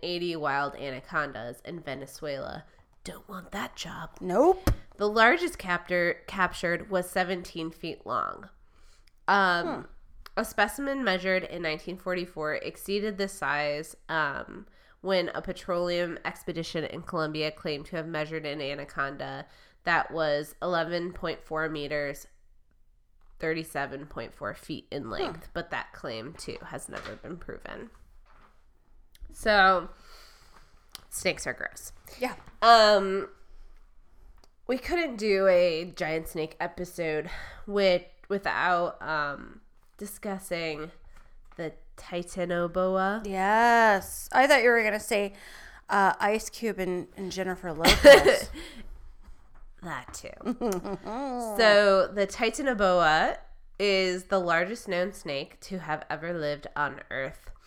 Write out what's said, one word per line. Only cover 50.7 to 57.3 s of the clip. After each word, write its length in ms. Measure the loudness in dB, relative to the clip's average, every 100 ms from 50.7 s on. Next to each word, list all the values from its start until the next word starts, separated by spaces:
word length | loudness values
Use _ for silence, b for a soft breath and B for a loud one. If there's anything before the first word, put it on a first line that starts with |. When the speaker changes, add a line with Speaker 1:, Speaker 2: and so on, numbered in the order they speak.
| -4 -4 -8 -8 -8 -6 -6 -2 4
Speaker 1:
So 500 | 8 8 8 6 4
the 100 | 0
Titanoboa 1120 | -2 0 -2 0 -2 2 4 6 6 4 2 -2 -10 -20 -16 -2
is 460 | 2 2 2 -2 0
the 120 | 0
largest 480 | 2 2 0 -4 -4
known 260 | -2 -2
snake 460 | -4 -6 -6 -6 -14
to 180 | -12 -10
have 240 | -6 -6 -6
ever 240 | -6 -6
lived 360 | -4 -4 -4 -6 -4
on 240 | -4 -4 -8
Earth. 400 | -6 -6